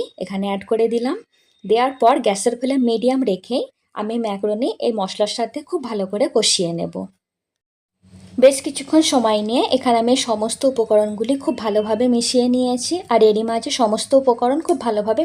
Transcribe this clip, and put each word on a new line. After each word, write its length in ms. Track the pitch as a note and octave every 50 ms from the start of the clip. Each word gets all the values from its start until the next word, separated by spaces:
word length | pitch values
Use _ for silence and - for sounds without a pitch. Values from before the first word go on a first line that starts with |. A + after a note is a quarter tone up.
| B4 - - - F#3
এখানে 220 | F3+ G3+ G3 G3
অ্যাড 140 | G3+ G3 G3 G3 -
করে 160 | A#3 A3 A3+
দিলাম। 300 | A3+ A#3 A#3 A#3 B3+ F4 A#4 - _ _ _ _ _ _ _ -
দেওয়ার 280 | F#3+ G#3+ A#3 B3 C4+ C4+ -
পর 140 | A#3 A3+ C#4 D4+ -
গ্যাসের 300 | G#3+ G3 G3 - A#3+ A#3+
ফ্লেম 240 | A#3+ C4+ B3+ C#4 C4+ B3 A#3
মিডিয়াম 320 | A3+ G#3+ A3+ B3 C4 C4 C4 A3
রেখেই 320 | F#3 F#3 - - A#3+ C#4+ B4+ C#5 _ _ _ _ - -
আমি 160 | G#3+ G#3+ A3+ A#3+ A3+
ম্যাকারনি 440 | G#3+ G3 G3 G#3 G#3 G#3 G#3 B3+ - - - -
এই 80 | A#3+ A3 G#3+
মশলার 320 | F#3+ F#3 - - G#3 G#3 -
সাথে 220 | - A#3 A3+ - D4 D4 -
খুব 100 | F4 E4 B3+
ভালো 200 | A#3 A3+ G3+ F#3+ F#3+
করে 140 | G3+ G#3 C4 D#4+ -
কষিয়ে 400 | A#3 G#3 - - - F#3 E3+ E3+
নেব। 220 | E3 E3+ E3+ - F#3+ F#3+ F#3+ _ _ _ _ _ _ _ _ _ _ _ _ _ _ _ _ _ _ _ _ - - - - -
বেশ 200 | - B3 C#4 C#4 - -
কিছুক্ষণ 360 | D#4 C#4+ - C#4 - D#4 D#4 D#4 -
সময় 280 | D4+ B3+ A3+ A3 G#3+ G#3+ G#3+ G#3+
নিয়ে 140 | A#3 C#4 A4 -
এখানে 260 | - B3+ - B3+ A#3 A3+ A3+
আমি 100 | A#3+ B3+ C4+ -
সমস্ত 340 | B3 A3 G#3+ G#3+ A3+ - - -
উপকরণগুলি 680 | C4+ C4+ A#3 A3 A3 G#3+ G#3+ G#3+ G#3+ G#3+ G#3 A3+ A3+ C#4 C#4 -
খুব 120 | D#4+ -
ভালোভাবে 480 | - G#3+ A3 G3+ G#3+ G#3 A3 A3 G#3 B3 B3+ A#3+
মিশিয়ে 320 | A#3 A#3 - - B3 A#3+ B3 B3
নিয়েছি, 400 | B3+ B3+ B3 B3 B3 B3 - E4 F4+ G4 -
আর 100 | A#3+ A3 A3 A3
এরই 140 | G#3 G#3+ A3+ A3+
মাঝে 180 | A3+ A3+ A#3 D4
সমস্ত 400 | C#4 - A#3+ G#3 G#3+ A3 - - C#4 C4+
উপকরণ 380 | C4+ B3+ A#3 A#3+ B3 B3 C#4 D#4+ E4
খুব 100 | - E4+ B3 A#3
ভালোভাবে 380 | A#3+ G#3+ G#3 G3+ A3 A3 C#4